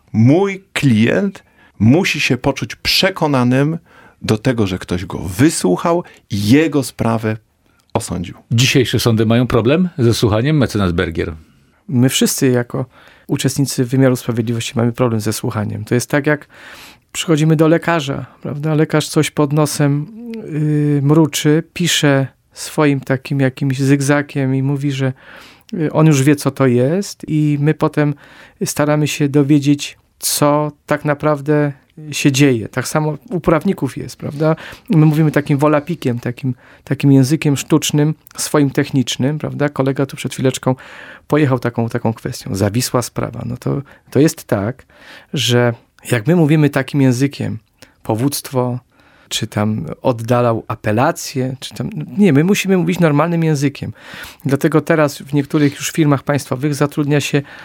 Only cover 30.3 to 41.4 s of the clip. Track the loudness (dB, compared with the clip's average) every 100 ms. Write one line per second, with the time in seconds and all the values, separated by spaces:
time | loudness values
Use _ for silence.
30.3 | 0 2 2 -2 -6 -4 -2 -2 -2 0
31.3 | -2 0 0 0 -4 _ -20 -12 -2 0
32.3 | 4 4 2 -2 -6 -4 -2 -4 -6 -8
33.3 | -4 0 0 0 -2 -4 -6 -12 -12 -10
34.3 | -2 0 0 -6 -12 0 4 4 4 2
35.3 | 2 0 2 2 2 -2 -4 -4 -4 -6
36.3 | -6 -6 -6 -10 -14 -6 0 4 6 4
37.3 | 2 0 -2 0 0 2 0 0 -2 _
38.3 | -10 -2 2 2 0 0 0 -2 -2 -2
39.3 | -2 -6 -4 -4 -2 -2 -2 -4 -6 -10
40.3 | -2 -2 0 -2 -2 -6 -20 -20 -20 -4
41.3 | 0